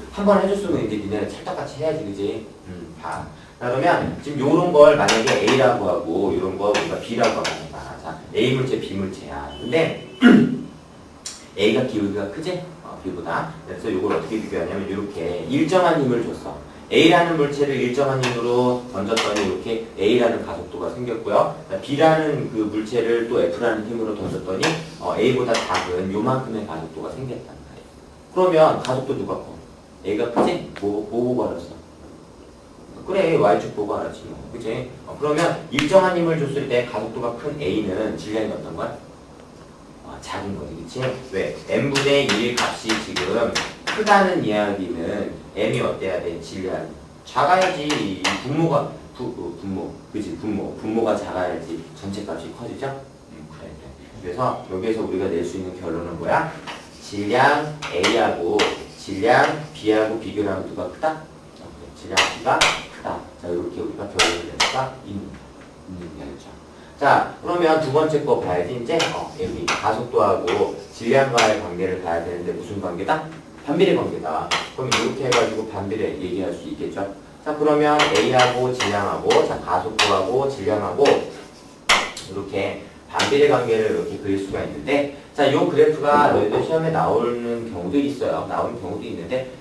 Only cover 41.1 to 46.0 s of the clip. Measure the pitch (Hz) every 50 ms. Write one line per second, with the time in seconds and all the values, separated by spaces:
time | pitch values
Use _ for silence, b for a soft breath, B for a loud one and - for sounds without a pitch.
41.1 | - - - - 95 92 80 73 - - - - 113 117 131 143 139 139 139 143
42.1 | 143 143 127 113 101 104 113 120 123 - - - - - - 113 110 107 110 -
43.1 | - - 92 92 - 117 117 117 - - - - - - - - - 214 214 208
44.1 | 202 196 196 185 180 151 123 107 104 104 104 101 98 95 90 85 85 82 82 -
45.1 | 104 98 - - - - - - - - - - - - - - - -